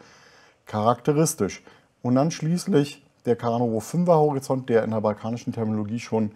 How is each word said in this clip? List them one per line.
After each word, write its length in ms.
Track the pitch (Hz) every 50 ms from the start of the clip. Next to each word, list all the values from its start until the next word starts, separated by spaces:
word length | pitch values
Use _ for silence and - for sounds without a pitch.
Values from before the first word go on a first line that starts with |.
| - - - - - - _ - _ _ _ _ _
charakteristisch. 1000 | - - 107 107 117 123 - - 160 147 147 160 156 - - 101 90 - - _ - - - _ _ _ _
Und 140 | - 123 123
dann 160 | 131 143 165
schließlich 720 | 160 - 151 156 175 175 - - 196 143 143 143 - - _ _ _ _ -
der 120 | 120 117 -
Karanowo 420 | 123 120 117 120 123 117 110 110
fünfer 360 | - - - 170 175 180 170
Horizont, 520 | 156 151 151 139 135 135 - 135 131 127 -
der 160 | 117 110 107
in 80 | 110
der 80 | 113 110
balkanischen 540 | 104 107 104 - - 110 117 117 - 123 113
Terminologie 460 | 117 113 107 107 107 107 101 113 120
schon 340 | - - 117 110 110 104 -